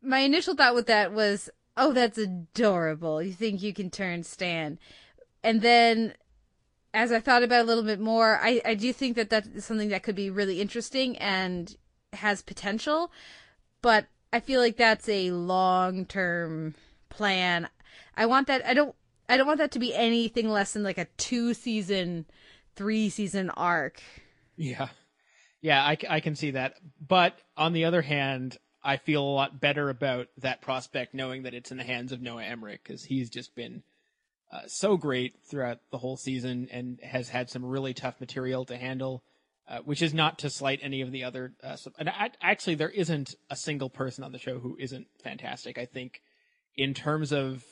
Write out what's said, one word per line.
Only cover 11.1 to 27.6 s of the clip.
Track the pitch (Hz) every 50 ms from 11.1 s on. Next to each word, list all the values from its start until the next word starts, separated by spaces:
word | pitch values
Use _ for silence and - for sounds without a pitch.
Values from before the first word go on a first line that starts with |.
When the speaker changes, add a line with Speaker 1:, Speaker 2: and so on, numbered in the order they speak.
| 233 -
Speaker 1:
and | - 202 196 190 185 185 180 180 170 170 - - _ _ _ _ _ _
has | - 202 - 214 202 190
potential, | - - - - - 202 196 220 - 302 294 311 339 339 - - - - - - - - _ _ _ _ _ _
but | - 240 226 214 208 - _ _ _ _ -
I | 233
feel | 226 - 269 262
like | 247 233 226
that's | - 240 226 220 214 - -
a | 208 196 185 180
long-term | 180 175 175 175 185 185 185 185 185 185 185 185 185 190 185 180 - 196 190 175 170 170 170 160 160 156 160 156 151 - _ _ _ _ _ _
plan. | - - 214 202 190 185 180 180 175 170 170 - _ _ - - - - - - _ -
I | 220
want | 226 240 269 269 -
that, | 269 262 -
I | - 247
don't, | 254 294 269 - _ _ _ _ _ _ _
I | 240 262
don't | 262 285
want | 302 294
that | 320 285
to | - 240
be | 226 240 -
anything | 165 240 226 233 233 233 226 - 247 226 220
less | 214 208 196 - -
than, | 208 208
like, | 196 180 -
a | 175 - _
two-season, | _ - - 254 240 233 240 240 - - 247 226 214 202 175 202 190 180 175 175 170 160 _ - _ _ - - _ _ _ _
three-season | - 202 208 220 220 220 208 - - 208 190 - 202 190 180
arc. | - - 156 175 175 165 - 262 - - - - - - - _ _ _ _ _ _ -
Speaker 2:
Yeah. | 165 135 123 - 135 131 - _ _ _ _ _ _ _ _ _ _ _ _ _
Yeah, | - 156 147 139 139
I | 147 156
c-, | 165 - -
I | - 156
can | - 160 151
see | 143 - 147
that. | 135 131 127 135 - _ _ 160 _ _
But | 156 139 - 185 175 175 185 _ _ _ _
on | -